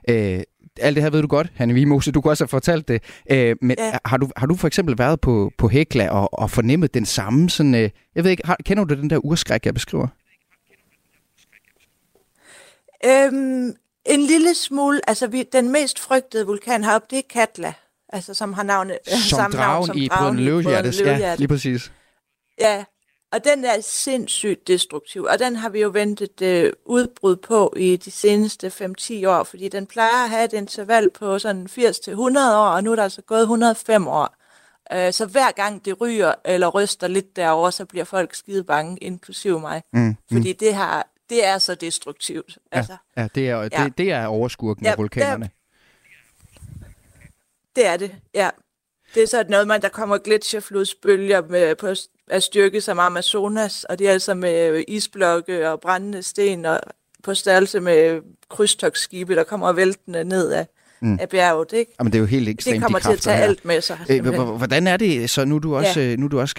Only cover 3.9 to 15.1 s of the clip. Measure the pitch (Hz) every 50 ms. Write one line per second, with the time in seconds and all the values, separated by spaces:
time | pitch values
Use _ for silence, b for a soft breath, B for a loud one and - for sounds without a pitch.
3.9 | 208 123 - 110 127 127 139 127 - - 131 143 180 185 - 151 - 202 185 156
4.9 | 120 110 123 139 165 - - 131 120 107 98 - - - - 110 117 143 160 -
5.9 | - 120 98 - - 101 98 - - - 110 98 - 127 110 120 143 180 170 -
6.9 | - 123 104 - - - 98 101 120 147 175 175 - - 151 139 123 113 110 101
7.9 | - _ _ _ - 170 170 190 180 - - 160 175 - - - 196 208 196 147
8.9 | 147 135 143 151 160 135 - 143 170 - - - - 113 - 110 123 123 - -
9.9 | - 151 - - - _ _ _ _ _ _ _ _ _ _ _ _ _ _ _
10.9 | _ _ _ _ _ _ _ _ _ _ _ _ _ 107 _ _ _ _ _ _
11.9 | _ _ _ _ _ _ _ _ _ b b b b b b b b b b b
12.9 | b _ - 254 262 269 277 277 254 269 269 262 262 254 247 240 - - _ _
13.9 | _ _ - - 294 285 294 269 320 330 320 349 330 - - - 269 277 277 277
14.9 | 285 277 - -